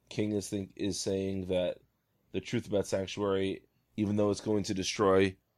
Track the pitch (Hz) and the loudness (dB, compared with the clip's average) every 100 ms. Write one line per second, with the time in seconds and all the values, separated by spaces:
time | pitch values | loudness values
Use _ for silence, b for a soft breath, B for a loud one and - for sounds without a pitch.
0 | - - 107 104 95 104 95 - 98 90 | -12 -4 -2 -2 -2 -6 -6 -4 -4 -2
1 | 107 95 95 98 92 92 87 - _ _ | -2 -2 -2 -4 -2 0 0 -4 _ _
2 | _ _ _ 95 - 120 117 101 92 98 | _ _ _ -8 -4 -4 -2 -2 0 -2
3 | 92 - 101 95 98 - _ _ _ - | -4 -2 0 2 0 -4 _ _ _ -2
4 | 101 104 104 98 110 107 95 95 90 - | 0 2 2 2 0 0 0 -2 -2 2
5 | 98 95 98 - _ | 6 6 4 0 _